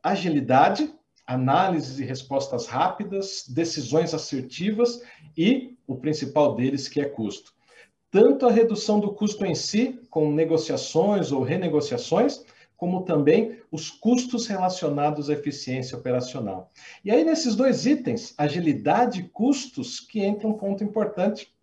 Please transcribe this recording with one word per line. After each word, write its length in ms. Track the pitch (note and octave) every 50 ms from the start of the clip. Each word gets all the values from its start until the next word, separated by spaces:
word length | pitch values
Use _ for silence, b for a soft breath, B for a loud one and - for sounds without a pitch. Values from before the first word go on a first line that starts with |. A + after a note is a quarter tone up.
Agilidade, 880 | - E3+ G3+ F#3+ F3+ F3 D#3 C#3+ A#2+ A#2+ B2+ C3+ D#3 - G3 - D#4 D4+ - _ _ _ _ _ _
análises 720 | - B2+ C3 B2+ C3+ C#3+ E3+ F#3+ F#3+ F3+ D3+ C3 C3 C3 C#3
e 40 | B2+
respostas 640 | A2 C3 - - - - - - - B2+ A2+ -
rápidas, 760 | - A#2 C3 E3 F#3 - - G3+ F3+ G3 G3 G3 G3 - - - C3
decisões 640 | B2 D#3 E3+ E3 - D#3 B2+ A2 D3 D#3+ E3 D3
assertivas 880 | D3+ D#3 - - D3 C3 B2+ - - - F3 G#3+ G#3+ A3 A#3+ A#3 A#3 - B B B B B B B
e 400 | E3 E3+ G#3+ C4+ C4+ - - - _ _
o 100 | - B2+
principal 580 | - - D3+ D3+ - - - - D#3 D3 C3+ G#2+
deles, 340 | G#2+ B2 C3+ C#3+ C3 - -
que 120 | - D3
é 40 | C#3
custo. 480 | - - - A2 G2 - - _ - _ b b b b b b b b _ _ _
Tanto 340 | - G3 A#3 C4+ C#4 - C4
a 80 | A#3+
redução 480 | G#3 A#3 A3+ A3+ G#3 - - - G#3 G#3
do 140 | G3+ G3+ -
custo 320 | - G#3+ G#3+ - - G3+
em 80 | F3 D#3
si, 460 | - - - - G#3+ B3+ - - - - _
com 240 | - D#3+ D3+ D3+ D3
negociações 1000 | D3+ D#3+ D#3+ E3 D#3 - - C#3 B2+ - - - D#3+ F3 G3+ G#3 F#3+ D3+ B2+
ou 100 | C#3 C3
renegociações, 1000 | A#2+ - E3 F#3+ F3 D#3+ D3 D3 - - B2+ - - - D#3+ F#3+ B3 C#4+ - - b b b b b b b
como 280 | _ F3+ F3+ F#3 F3+ -
também 560 | - E3 D3 C#3 D3 E3+ G#3+ A3 - - - - _
os 180 | - D3+ - -
custos 560 | - _ - A3 B3 B3 - - - A3 -
relacionados 840 | - G3+ F#3+ F#3 F#3 F3+ - F3+ D3+ C#3+ C#3+ C#3+ D3+ D3 D3 C#3+ C#3
à 40 |
eficiência 680 | D3 C#3+ - D3 - - - C3 B2+ C3 B2 - - A#2+
operacional. 720 | - C3 B2 B2 B2 - - C#3 A2 G2 F#2+ F2+ F#2 _ B B B B B B _
E 60 | G3
aí, 140 | A3 D4 E4
nesses 320 | E4 D#4 - - B3 G#3
dois 300 | G3 C4 C4 G3 C#3 D3+
itens, 480 | B3 D4+ - - C#3+ A#2 A2+ - - - -
agilidade 800 | D3 D3 C#3+ F3+ E3+ D#3 C3+ A2+ G#2 D3 F3+ A3 B3 A3 - F#3
e 100 | - -
custos, 720 | _ - A3 C4+ C#4+ - - - _ C#4 - - - -
que 220 | - _ - G#3+
entra 260 | G3 G3+ G#3+ G#3+ -
um 60 | G#3+
ponto 320 | G#3+ - G3 G3 G3 - G#3+
importante 680 | G3+ - G#3+ G#3 G#3 - F3+ F3+ G#3+ A3 - - _ _ _